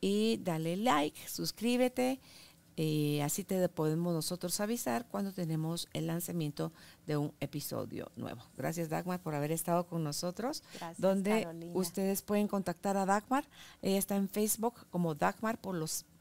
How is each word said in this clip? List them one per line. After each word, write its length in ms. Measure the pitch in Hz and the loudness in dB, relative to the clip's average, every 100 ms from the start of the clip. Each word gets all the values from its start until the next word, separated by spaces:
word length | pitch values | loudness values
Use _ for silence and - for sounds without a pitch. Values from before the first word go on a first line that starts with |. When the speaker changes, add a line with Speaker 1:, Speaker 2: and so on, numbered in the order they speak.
Speaker 1:
y 360 | 190 202 220 226 | 0 2 2 2
dale 380 | 180 160 165 180 | 0 -2 0 0
like, 440 | 226 262 302 - - | 4 4 2 -2 -10
suscríbete. 880 | - 165 - 226 240 254 247 254 262 - - - - - - | -6 -4 -2 2 4 2 2 0 0 -8 -20 -20 -20 -10 -2
Eh, 440 | 156 151 147 147 | 0 2 2 2
así 220 | 143 - | 0 -2
te 260 | 190 190 180 | -2 2 2
podemos 420 | 180 156 160 170 | 2 2 2 2
nosotros 480 | 170 156 180 180 - | 0 -2 -4 -4 -2
avisar 480 | 208 233 254 233 240 | -2 -2 0 -2 -2
cuando 260 | 202 196 | -4 -4
tenemos 540 | 196 170 160 160 170 - | -2 -2 0 0 -2 -4
el 140 | - 165 | -4 -2
lanzamiento 640 | 165 - 175 151 147 160 - - - - | -2 -2 -2 -2 -2 -6 -6 -20 -14 -4
de 120 | 151 | -2
un 140 | 147 - | -2 -4
episodio 720 | 143 151 - 120 101 - - - | -8 -8 -6 -6 -6 -8 -10 -10
nuevo. 260 | 117 117 - - | -10 -10 -14 -8
Gracias, 320 | 151 165 165 | -4 -4 -2
Dagmar, 320 | 165 175 180 | -2 -2 -4
por 140 | 165 151 | -2 -2
haber 160 | 147 | 0
estado 340 | 165 - 170 175 | -2 2 0 0
con 180 | 170 | -2
nosotros. 600 | 156 147 175 175 233 311 - | -2 -2 -4 -4 -6 -6 -10
Speaker 2:
Gracias, 260 | - 170 170 | -12 -12 2
Speaker 1:
Donde 440 | 185 196 190 220 | 4 4 4 2
Speaker 2:
Carolina. 280 | 175 165 170 175 | 2 -6 -4 0
Speaker 1:
ustedes 480 | 180 185 196 196 | 0 0 0 0
pueden 240 | - 208 208 | 0 2 2
contactar 500 | 202 180 170 202 196 | 0 -2 -2 0 2
a 80 | 190 | 4
Dagmar. 420 | 202 214 262 - - - - | 2 2 0 -2 -10 -20 -4
Ella 160 | - 196 | 0 2
está 160 | 190 202 | 2 0
en 140 | 196 | 0
Facebook 580 | 214 214 - 226 - - | 0 0 2 -2 -4 -4
como 240 | 175 170 | 0 0
Dagmar 480 | 147 175 196 220 - | 2 2 2 -2 -4
por 140 | 190 180 | -4 -4
los, 300 | 156 - - - | -4 -4 -8 -8